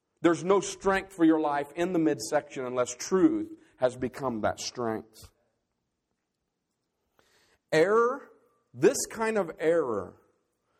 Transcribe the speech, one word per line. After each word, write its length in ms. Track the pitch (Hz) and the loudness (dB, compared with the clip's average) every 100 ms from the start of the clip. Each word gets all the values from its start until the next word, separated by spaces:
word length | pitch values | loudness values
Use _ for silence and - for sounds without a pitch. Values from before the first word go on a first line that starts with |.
| _ _ | _ _
There's 240 | 170 160 | 2 2
no 160 | 170 196 | 2 2
strength 540 | - - 190 190 - | 0 -4 0 0 -2
for 100 | - | 2
your 160 | 160 156 | 4 4
life 320 | 156 143 147 170 | 2 -2 -4 -4
in 160 | 180 | -2
the 60 | 175 | 0
midsection 680 | 156 139 - 147 - 139 127 | 0 0 -2 -4 -4 -8 -6
unless 280 | 127 123 | -2 -4
truth 640 | - - 190 160 107 107 - _ - | -6 -2 4 4 2 -6 -14 _ -2
has 180 | 127 120 | -2 -2
become 460 | 127 - 135 113 | -8 -6 -6 -2
that 180 | 101 - | -4 -4
strength. 720 | - - 117 110 - - - _ _ _ _ _ _ _ _ _ _ _ _ _ _ _ _ _ _ _ _ _ _ _ _ | -8 -8 -6 -6 -10 -20 -20 _ _ _ _ _ _ _ _ _ _ _ _ _ _ _ _ _ _ _ _ _ _ _ _
Error, 580 | 156 180 226 233 277 - _ _ _ _ | 2 4 4 2 -2 -12 _ _ _ _
this 320 | 120 175 277 - | 2 2 2 -4
kind 320 | 214 226 220 | -4 -2 -2
of 140 | 170 - | -4 -2
error, 560 | 160 170 135 101 90 92 _ _ _ _ _ | 0 0 0 -4 -8 -14 _ _ _ _ _